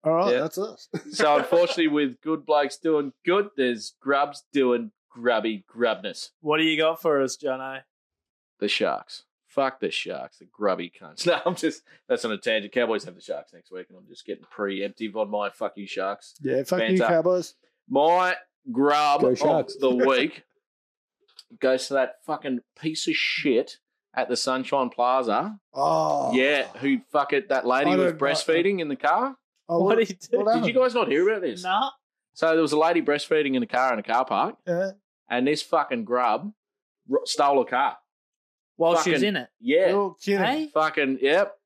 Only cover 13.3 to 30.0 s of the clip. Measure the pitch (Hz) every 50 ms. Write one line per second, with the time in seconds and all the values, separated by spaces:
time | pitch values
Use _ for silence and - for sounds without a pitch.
13.3 | 85 82 82 _ _ 85 _ _ 92 92 90 _ 92 92 95 _ - - - -
14.3 | 98 - - _ - - 104 98 98 95 98 101 101 _ 113 107 95 110 107 101
15.3 | 104 104 104 101 - - 120 101 - 104 101 95 - 95 95 95 104 - - -
16.3 | - - 143 135 131 131 139 - 185 185 190 - 190 185 139 113 175 165 160 175
17.3 | 185 180 170 - - _ _ _ _ _ _ _ 123 139 147 160 175 180 185 180
18.3 | 180 - - _ _ _ _ 135 117 123 139 147 147 151 151 147 143 139 - 127
19.3 | 127 117 139 151 156 156 123 - - - 135 131 127 123 127 131 135 127 131 160
20.3 | - - _ _ _ _ _ _ _ _ _ _ _ _ _ _ _ _ _ _
21.3 | _ - - _ 120 110 - 131 131 127 - - 139 139 131 127 - _ _ -
22.3 | 156 143 - 147 131 120 _ _ _ _ - 160 156 - - - 151 - - -
23.3 | - - 151 151 123 113 139 - - _ _ _ _ _ _ _ _ 123 127 -
24.3 | 123 117 - 139 131 131 131 - - 139 127 120 - - 120 123 127 131 127 113
25.3 | 101 117 151 208 214 202 _ _ _ 135 139 151 160 160 160 156 151 143 135 127
26.3 | 123 127 131 139 147 139 127 - - - 127 139 135 120 - _ - 151 139 -
27.3 | 143 139 135 - 139 131 - 120 123 131 143 - 185 185 185 175 165 156 143 139
28.3 | 143 156 - - 160 165 170 196 202 185 165 147 143 - - 147 165 202 240 277
29.3 | 262 _ _ _ _ _ _ _ 175 170 190 196 220 226